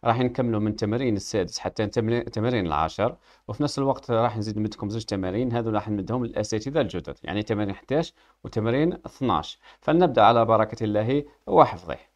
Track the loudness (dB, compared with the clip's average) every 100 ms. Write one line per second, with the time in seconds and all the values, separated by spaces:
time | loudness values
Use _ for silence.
0 | 0 2 0 0 -2 0 0 -2 -2 0
1 | 0 -2 -2 -4 -4 -4 -8 -4 -4 0
2 | 0 0 -2 -4 -2 0 0 0 -2 0
3 | -2 -2 _ _ -14 -4 -4 0 0 -2
4 | 0 0 0 0 -4 -2 -4 -4 -6 -6
5 | -4 -4 -2 -2 -2 -2 -2 -2 -2 -4
6 | -2 -4 -2 -4 -4 -4 -2 -2 -2 -4
7 | -10 -12 -6 -4 -2 -2 -2 -6 -2 -2
8 | -2 _ _ _ -8 -2 0 2 0 -2
9 | -12 -6 0 0 -2 -14 -20 -8 0 4
10 | 4 6 6 8 6 4 2 0 -2 0
11 | 0 -2 -2 -14 0 6 6 4 -8 -10
12 | -10